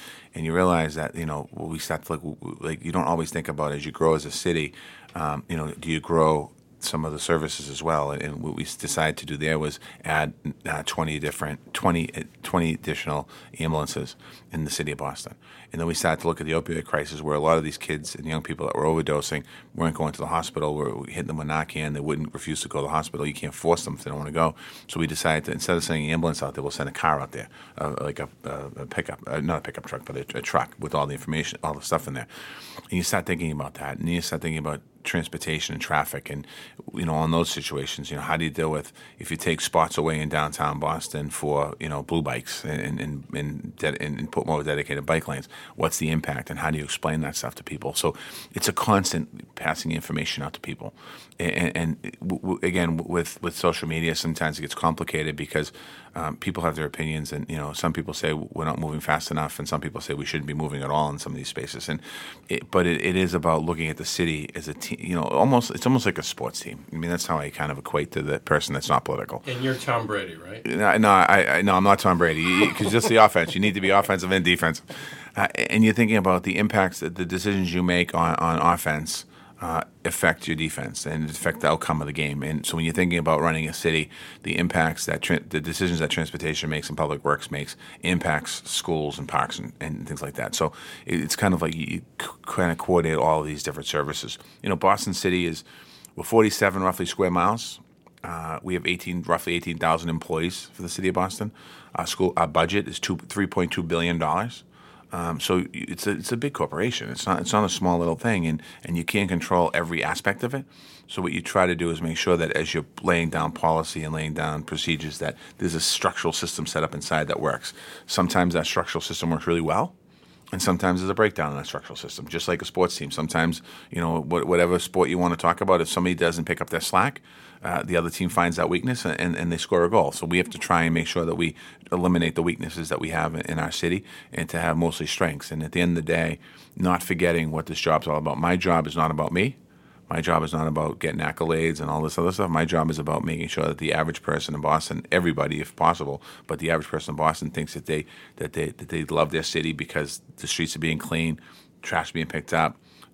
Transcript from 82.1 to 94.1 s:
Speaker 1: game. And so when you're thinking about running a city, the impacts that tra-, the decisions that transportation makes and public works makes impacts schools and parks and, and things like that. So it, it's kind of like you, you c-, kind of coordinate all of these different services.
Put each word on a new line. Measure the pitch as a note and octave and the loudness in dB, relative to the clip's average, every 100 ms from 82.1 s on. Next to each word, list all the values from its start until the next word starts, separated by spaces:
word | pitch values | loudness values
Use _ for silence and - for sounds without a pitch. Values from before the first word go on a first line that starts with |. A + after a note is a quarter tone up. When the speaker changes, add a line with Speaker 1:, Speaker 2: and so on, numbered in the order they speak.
Speaker 1:
game. | D2 D2 C#2+ | -2 -2 -2
And | D2 D2+ | -2 -4
so | - E2 | -2 -2
when | D#2+ | 0
you're | |
thinking | D#2+ F2+ E2+ | 2 2 2
about | D#2+ D2+ | 4 4
running | E2 D#2+ D#2+ | 4 2 -2
a | |
city, | - E2 D#2+ D#2 - - - | -2 0 2 0 -8 -18 -10
the | F2+ E2+ | -4 0
impacts | F2 F2+ D#2+ D#2+ | 2 2 2 0
that | - D#2+ | -4 -2
tra-, | - E2 - | 2 0 0
the | D#2 | -4
decisions | D#2+ D#2 F2+ E2 | -2 0 2 2
that | D#2 | 0
transportation | - D#2+ D#2 D#2+ D2 D#2+ | 0 -2 -4 -4 -2 -2
makes | D2+ - | -4 -4
and | D2+ | -2
public | D2+ D2 D2 | -2 0 0
works | D2 - | 0 -2
makes | D2 C#2+ - - - | -6 -8 -12 -18 -6
impacts | F2+ F2 F#2 D2 - - - | 0 0 2 0 -2 -8 -6
schools | - - D#2 D2 C#2+ | -4 0 0 -2 -4
and | C#2+ | -2
parks | D2 - - | -2 -2 -4
and, | - - | -10 -8
and | D#2+ - - | -6 -6 -6
things | - | -8
like | C#2+ | -6
that. | - A1 | -6 -4
So | - D#2 - - - | 0 0 -2 -16 -12
it, | - E2+ | -4 -2
it's | D#2 - | 0 2
kind | G2+ | 2
of | E2+ | 4
like | D#2+ | 0
you, | D#2+ D2+ | -2 -4
you | F2 - - | -6 -8 -10
c-, | - - - | -10 -10 -6
kind | - F2 | 2 2
of | E2 | 2
coordinate | - F2+ D#2+ D#2 | 2 4 4 4
all | D#2 D#2 | 4 4
of | D2+ | 0
these | D2 | -4
different | D2+ D2 D2 | -6 -6 -2
services. | D2+ C#2+ | -2 -2